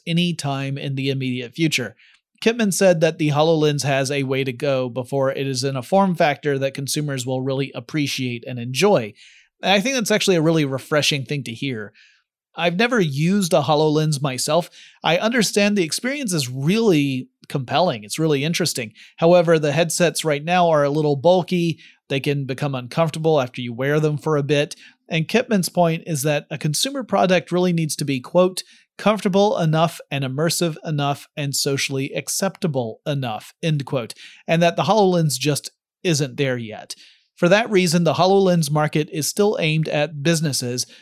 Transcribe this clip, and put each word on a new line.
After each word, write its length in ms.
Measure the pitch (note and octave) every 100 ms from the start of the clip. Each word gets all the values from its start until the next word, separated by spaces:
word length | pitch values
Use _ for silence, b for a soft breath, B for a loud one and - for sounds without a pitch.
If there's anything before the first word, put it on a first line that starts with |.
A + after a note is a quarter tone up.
| -
anytime 720 | E3+ F3 E3 C#3+ C3+ C#3 C#3
in 160 | C#3+
the 160 | C3+ C3+
immediate 440 | C3+ C3 B2 A#2+
future. 420 | - D#3+ C#3+ A#2 - b b _ -
Kipman 300 | A3 A#3+ G#3+
said 280 | F3 G3 E3+
that 180 | D#3+ D#3+
the 120 | D3+
HoloLens 540 | C#3+ D#3+ D#3+ D3+ D3
has 260 | C3 C3+ C3+
a 140 | C#3+
way 180 | C3 C3+
to 80 | C3+
go 360 | A#2+ D3 C3 B2+
before 420 | A#2+ A#2+ C#3 C3+
it 160 | C3+ C3+
is 160 | C3
in 140 | C#3 C3+
a 60 |
form 320 | A#2+ F#3+ G3
factor 440 | E3 D#3+ C#3 D3 C#3
that 160 | C3+
consumers 500 | C3+ C3+ D#3 D3 C3+
will 160 | B2 C3
really 300 | C3 C3+ C3+
appreciate 720 | B2+ A#2 D#3 C#3 - B2+ A#2+ B2+
and 120 | B2
enjoy. 560 | A#2+ C3 G3 E3+ G#2+ - b b b _
And 80 | F#3
I 100 | G3+
think 140 | G#3
that's 160 | C4+ G3+
actually 240 | G#3+ G3
a 80 | F3
really 220 | D#3 D#3+
refreshing 600 | C#3+ C3 - D3+ C#3 C#3+
thing 200 | B2 C#3+
to 80 | A#2
hear. 400 | A2+ C#3 A#2 G2+ b b b b _ _ -
I've 200 | E3+ F3
never 240 | A#3+ B3
used 540 | E3 C#3 E3 G3+ F3+
a 80 | E3+
HoloLens 580 | C3+ D3+ D#3 D3+ D#3 C#3+
myself. 480 | C#3+ B2+ - D#3+ E3+ B B B
I 140 | - E3+
understand 600 | G#3+ B3 F#3+ G#3 G3+ G#3
the 60 |
experience 480 | E3 - A#3+ D4 B3+
is 160 | F3 B2
really 800 | C3 C#3+ G#3+ A3+ D#3 C#3+ C3 - _ -
compelling. 540 | D3+ B2 C#3 F3 A#2+
It's 160 | G#2 -
really 240 | D#3+ C#3+
interesting. 500 | D3 F3 F3 - A2 - B B
However, 420 | E3+ F3+ E3+ D#3+
the 100 | D3+
headsets 520 | C#3+ E3+ - E3+ -
right 200 | D#3+ D3
now 240 | D3+ F3+ E3+
are 140 | D#3
a 80 | C#3+
little 240 | D3 D3
bulky. 640 | C#3 D#3+ F3+ F3 F3+ E3+ D#3 B B -
They 100 | C#3
can 260 | D3+ C#3+
become 300 | C3 C3 C#3
uncomfortable 640 | C3+ B2 - E3 D#3+ D#3+ D3+
after 220 | B2 -
you 100 | B2
wear 280 | A#2 C3+ D3+
them 180 | D3+ D3+
for 180 | D#3+ D3+
a 60 |
bit. 320 | C#3 D3 D#3 - B B -
And 200 | E3 D#3+
Kipman's 400 | - - G#3 E3+
point 340 | - E3+ E3 -
is 160 | D3
that 240 | D3 D3 -
a 80 | D#3
consumer 460 | D#3 D3 C4+ C#4
product 480 | A3+ F#3+ G3 F3+ E3+
really 200 | F3 F#3
needs 220 | E3 D#3+ -
to 80 |
be, 160 | C#3+ C3+
quote, 440 | - F3 F#3 F#3 - b b -
"comfortable 600 | G3+ G#3+ G#3 F#3+ G3+ -
enough 420 | D#3+ D#3+ E3 - -
and 140 | C#3+
immersive 520 | C3+ C3 E3 - E3+ D#3
enough 440 | E3+ D3 C#3+ C#3 - -
and 180 | C#3+
socially 580 | C3 D3 C3+ - C3+ C#3
acceptable 840 | - - - F#3+ - F#3 C3+ A2+ A2+ -
enough," 480 | C#3+ B2+ G#2+ - _
end 240 | E3+ D3+ C3
quote, 260 | C#3 A2 - B B B
and 160 | E3
that 140 | E3+ E3+
the 80 |
HoloLens 540 | C#3+ G#3+ F#3+ F3 D#3+ B2+
just 320 | C#3 C#3 - _ _ _
isn't 340 | F#3 D3+ C#3+ A#2+
there 220 | C#3 B2
yet. 360 | A2+ G#2 - - b b b
For 140 | - F3
that 220 | G3+ -
reason, 340 | G3 F3+ F3
the 100 | E3
HoloLens 560 | C#3 F3+ G3 F#3+ F3 D3
market 380 | D3+ D3 D#3+ D3+
is 160 | F3 C#3+
still 300 | - G#3 A3
aimed 300 | D#3+ D#3 D#3
at 340 | D3+ D3+ D3+
businesses 640 | D3 E3 D#3 B2 B2 B2 - B